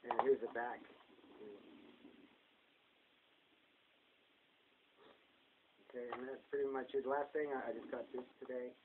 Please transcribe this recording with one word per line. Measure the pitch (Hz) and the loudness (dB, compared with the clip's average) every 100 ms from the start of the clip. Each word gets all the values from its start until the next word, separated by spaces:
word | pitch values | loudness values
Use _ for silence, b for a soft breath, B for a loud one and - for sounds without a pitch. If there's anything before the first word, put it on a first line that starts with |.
And | 120 113 | 2 4
here's | 127 127 | 8 6
the | 113 | 4
back. | 117 120 110 - - - - - - - - - - - - - - - - _ _ _ _ _ _ _ _ _ - _ - _ _ _ _ _ _ _ _ _ _ _ _ - - - - - _ _ _ _ - - | -2 -2 -4 -10 -20 -20 -20 -20 -16 -14 -14 -16 -18 -20 -20 -20 -20 -20 -20 _ _ _ _ _ _ _ _ _ -20 _ -20 _ _ _ _ _ _ _ _ _ _ _ _ -20 -20 -20 -20 -20 _ _ _ _ -20 -10
Okay, | 123 123 120 | -6 -4 -4
and | |
that's | 127 131 - | -4 -8 -2
pretty | 143 | 2
much | 139 135 120 139 | 4 2 2 2
it. | |
Last | 131 139 143 | 4 2 4
thing, | 156 147 | 2 2
I, | 135 123 | 0 0
I | 113 | -4
just | - | -4
got | 123 113 | -6 -4
this | 127 123 - | -6 -8 -12
today. | 127 127 123 - | -6 -4 -4 -8